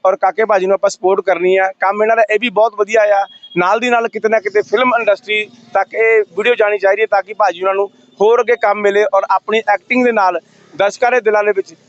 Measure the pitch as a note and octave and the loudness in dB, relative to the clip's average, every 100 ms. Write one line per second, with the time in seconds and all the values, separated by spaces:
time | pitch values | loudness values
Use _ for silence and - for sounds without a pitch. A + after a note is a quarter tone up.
0 | F#3 F#3+ F#3+ F#3+ G#3+ G3+ F#3 G3 G3+ - | 0 0 -2 -2 0 0 0 0 -2 -2
1 | F#3 G3 F#3+ F3 F#3 F#3+ F#3+ F#3+ F#3+ G#3 | -2 0 0 -2 0 0 0 -2 -4 0
2 | G#3+ A3+ G#3 G#3+ A#3+ F#3+ A3+ G#3 G3+ A3 | 0 0 0 -2 -2 0 0 0 -2 0
3 | G#3 G3 G3 - - F3 F3+ A3 B3 A#3 | 2 0 -2 -10 -10 -4 -2 0 0 0
4 | A#3 A3 A3 A3 G3 G3+ - G#3 B3+ A#3 | -2 -4 -2 -2 0 -2 0 0 0 0
5 | G#3+ G3 G3 G#3+ G#3 - - G3 F#3+ G#3 | 0 -2 -2 -4 -6 -14 -6 -4 -4 0
6 | A3+ A3 G3+ E3+ A3+ A#3 G#3 G#3 F#3+ G3+ | 2 2 0 -4 -2 0 0 2 0 0
7 | A3 G3+ F#3 G#3+ G3+ E3+ F#3 F#3+ G3+ _ | 0 -2 -4 -2 -2 0 -4 -2 -4 _
8 | _ _ G#3 A#3+ A3 A#3 G#3+ G3+ G3+ G3+ | _ _ 2 2 2 0 0 0 0 2
9 | G#3+ G3 G3 F#3+ - A3 G#3+ G3+ _ B3+ | 0 0 0 -4 0 -2 0 -4 _ 0
10 | B3 A3 F#3+ F3 _ _ _ D3+ G3 - | 0 2 0 -2 _ _ _ -4 -4 0
11 | B3 B3 G#3+ G#3 G#3 G3 - E3 | 0 0 0 0 0 -2 -6 -16